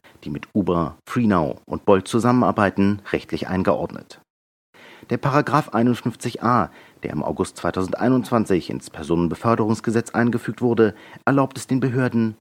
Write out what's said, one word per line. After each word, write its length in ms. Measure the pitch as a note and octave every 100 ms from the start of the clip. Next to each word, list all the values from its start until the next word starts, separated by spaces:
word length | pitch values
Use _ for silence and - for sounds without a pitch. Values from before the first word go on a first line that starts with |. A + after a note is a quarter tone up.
| - -
die 60 | -
mit 180 | C#2+ -
Uber, 460 | G#2+ F2+ F2 D2+ - -
Freenow 500 | B2+ A2 F2+ C#2+ - -
und 200 | D#2+ -
Bolt 220 | F#2+ -
zusammenarbeiten, 920 | A#2 A#2 B2 F#2+ G#2+ G2 G2 G2 G2+ -
rechtlich 360 | D#2 - D#2+ -
eingeordnet. 760 | F#2 G2 - E3 - - - _ _ _ _ _ - - - -
Der 80 | A#2
Paragraph 520 | C#3+ C#3+ B2 C#3+ -
einundfünfzig 720 | A2 B2 A#2 A#2+ - A#2+ -
a, 260 | A2+ A#2+ D#2+ - - _
der 120 | -
im 100 | D2
August 340 | - - - -
zweitausendeinundzwanzig 1120 | E2+ F#2 F#2 - A2+ B2+ G#2+ A#2 G2+ F#2 -
ins 220 | C2+ -
Personenbeförderungsgesetz 1200 | - D2 E2+ E2+ - A#2 A#2 G#2+ A2 - A2 -
eingefügt 500 | - A#2 A#2 - A2
wurde, 320 | B2 A2+ A2 - - - A#2+
erlaubt 320 | C#3 C3+ -
es 80 | -
den 140 | C3+
Behörden, 560 | C#3+ B2+ B2 A#2 A2+ G#2+